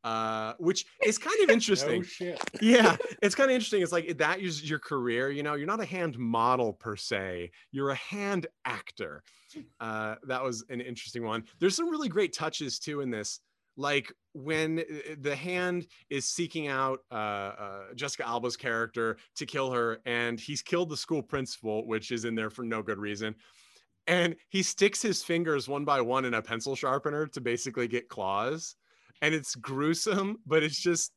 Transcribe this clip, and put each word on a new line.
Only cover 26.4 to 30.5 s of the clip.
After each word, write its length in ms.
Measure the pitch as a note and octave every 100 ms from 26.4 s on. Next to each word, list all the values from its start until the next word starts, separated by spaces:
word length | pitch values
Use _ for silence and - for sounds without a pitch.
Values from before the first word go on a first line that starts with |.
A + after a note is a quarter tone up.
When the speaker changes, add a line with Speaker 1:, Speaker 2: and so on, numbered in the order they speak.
Speaker 1:
pencil 320 | G#2 A2+ B2+ C3+
sharpener 500 | C3+ C#3 D3+ D3 D#3
to 120 | C#3+
basically 480 | A#2+ A#2 C3+ A#2+ A#2+
get 200 | A#2+ A#2+
claws. 680 | - F#2+ G2 A#2 D#3+ - - _ _ _ _
And 120 | D3
it's 200 | D#3 C3+
gruesome, 840 | A#2+ A2+ C3+ D3 E3 - G3 G3 A3+
but 160 | C3